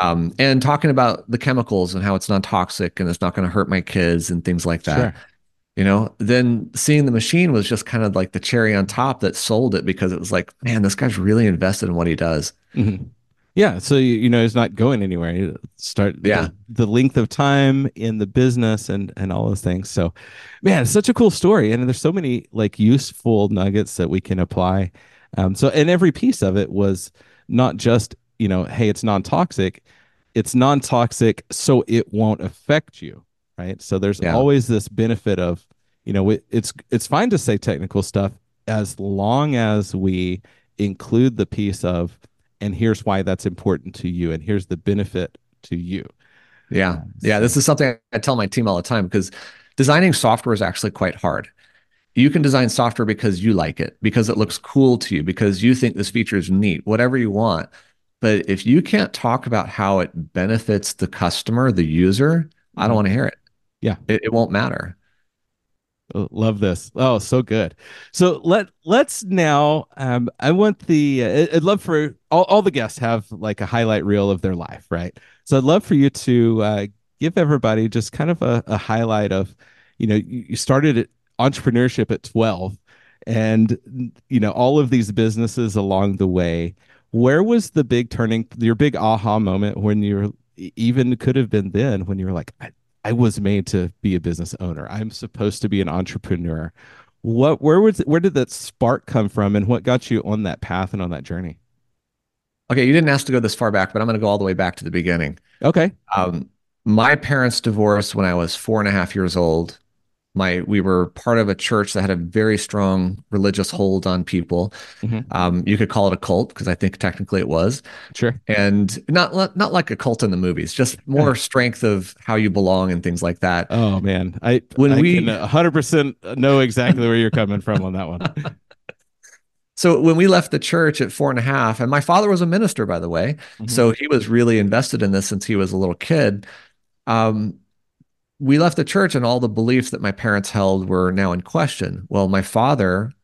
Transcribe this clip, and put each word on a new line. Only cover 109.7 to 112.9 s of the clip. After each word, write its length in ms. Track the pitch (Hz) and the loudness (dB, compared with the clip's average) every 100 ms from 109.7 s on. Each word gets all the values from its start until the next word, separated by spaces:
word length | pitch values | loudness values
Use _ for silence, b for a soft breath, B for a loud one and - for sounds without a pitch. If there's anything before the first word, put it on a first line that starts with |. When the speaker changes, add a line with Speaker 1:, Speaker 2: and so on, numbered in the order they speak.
| - _ _ _ _ _ | -10 _ _ _ _ _
Speaker 1:
My, 260 | 98 95 90 | -4 -2 -2
we 180 | 87 104 | 0 0
were 260 | 95 92 87 | 2 2 0
part 280 | - - 117 | -4 0 2
of 100 | 104 | 2
a 60 | |
church 380 | 95 - 110 101 | -2 -2 -2 0
that 80 | 98 | -2
had 80 | 95 | -2
a 60 | 90 | -2
very 400 | 85 107 110 104 | -2 0 0 0
strong 640 | - 104 98 | -2 -2 0